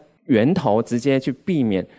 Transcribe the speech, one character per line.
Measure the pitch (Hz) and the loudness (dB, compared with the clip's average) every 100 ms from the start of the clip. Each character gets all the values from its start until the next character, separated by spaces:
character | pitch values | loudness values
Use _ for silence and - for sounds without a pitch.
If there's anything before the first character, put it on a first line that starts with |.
| _ _ - | _ _ 0
源 | 110 127 | 2 2
头 | 190 117 107 | 2 0 0
直 | 117 120 | 0 -2
接 | 139 135 | 0 -2
去 | 143 | -2
避 | 123 - 160 | -8 -4 -2
免 | 113 95 - | 0 -2 -4